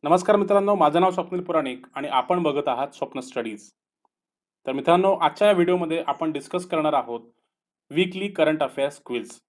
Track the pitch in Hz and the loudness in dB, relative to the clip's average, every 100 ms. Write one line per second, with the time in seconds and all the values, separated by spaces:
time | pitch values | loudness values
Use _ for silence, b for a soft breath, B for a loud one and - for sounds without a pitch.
0 | 147 180 180 208 196 202 202 202 151 160 | 2 0 4 2 4 2 2 4 4 4
1 | 185 185 175 180 175 160 135 127 - - | 2 0 -6 -6 -2 -2 -2 -8 -12 -10
2 | 143 214 - 180 160 143 147 123 139 - | -2 -2 0 0 0 -2 -2 -4 -6 -6
3 | 147 139 127 131 117 104 - _ _ _ | -10 -8 -8 -8 -8 -10 -18 _ _ _
4 | _ _ _ _ _ _ - 131 139 175 | _ _ _ _ _ _ -8 -4 4 4
5 | 196 196 160 - 208 190 175 180 170 165 | 4 2 0 2 4 4 2 0 -2 -4
6 | 165 139 160 156 143 180 180 165 156 147 | -4 -4 -4 -6 -6 -8 -4 -2 0 0
7 | 113 117 117 _ _ _ _ _ _ 147 | -2 -10 -12 _ _ _ _ _ _ -2
8 | 185 185 202 196 156 156 139 - 139 147 | -2 -2 -8 0 2 2 -2 -2 -4 -6
9 | - 120 107 - | -8 -8 -8 -18